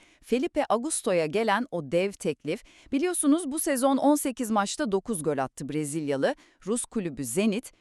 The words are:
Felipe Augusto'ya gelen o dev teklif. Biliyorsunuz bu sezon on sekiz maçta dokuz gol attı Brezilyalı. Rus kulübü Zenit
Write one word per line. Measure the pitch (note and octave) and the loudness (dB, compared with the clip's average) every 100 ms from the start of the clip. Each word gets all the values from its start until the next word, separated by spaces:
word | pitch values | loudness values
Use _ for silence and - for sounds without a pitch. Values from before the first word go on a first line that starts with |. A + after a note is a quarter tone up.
| _ _ | _ _
Felipe | - A#3+ E4+ D4+ B3+ | -2 0 0 -2 0
Augusto'ya | G#3+ A3 - - F3 D#3 | 0 0 -4 0 2 2
gelen | G#3 A3+ G3+ B3 | 0 2 0 0
o | F3 C#3 | -6 0
dev | E3+ G3 | 0 0
teklif. | - E3+ C#3+ C#3+ F#3+ - - - | -2 -4 -4 -4 -6 -8 -20 -4
Biliyorsunuz | C#4 F4 E4+ D4 D#4 D#4+ | 0 0 2 4 4 2
bu | D#4 | -4
sezon | E4 C4+ C4+ C4+ | -2 2 2 4
on | C#4 | 4
sekiz | D4 C#4+ A#3+ A3+ | 4 2 -4 0
maçta | G#3+ G3+ - C#4 | 0 0 -2 0
dokuz | F#3+ - F#3+ | -2 -2 -4
gol | D3+ C#3 | -2 0
attı | C3 - C#3 | -2 -6 -6
Brezilyalı. | D3 D3+ D#3+ C#3+ C3+ F3 D4 - _ F3+ | -4 -2 -4 -2 0 0 -2 -10 _ -6
Rus | A#3+ | -4
kulübü | - A#3 E3+ C3 | -4 -4 -6 -6
Zenit | B2+ C3 A3 G3+ - _ | -4 0 0 0 -6 _